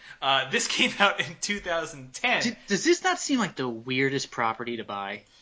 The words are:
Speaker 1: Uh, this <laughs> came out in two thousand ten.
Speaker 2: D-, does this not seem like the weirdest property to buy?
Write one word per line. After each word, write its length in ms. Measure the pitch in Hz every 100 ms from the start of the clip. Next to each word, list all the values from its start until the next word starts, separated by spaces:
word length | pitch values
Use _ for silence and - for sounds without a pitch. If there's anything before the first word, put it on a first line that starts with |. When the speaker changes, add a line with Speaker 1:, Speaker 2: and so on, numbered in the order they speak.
| - -
Speaker 1:
Uh, 260 | 139 135 131
this 160 | 208 -
<laughs> 20 |
came 240 | - 247 -
out 180 | 202 -
in 60 | 180 165
two 180 | - 202
thousand 540 | 185 170 160 147 127
ten. 300 | - 240 208
Speaker 2:
D-, 140 | 233 233 -
does 160 | 196
this 180 | 302 349
not 160 | 370 -
seem 200 | - 269
like 180 | 190 -
the 120 | 127
weirdest 600 | 113 117 127 135 139 -
property 460 | - 117 113 120 117
to 80 |
buy? 380 | 110 101 98 104 - _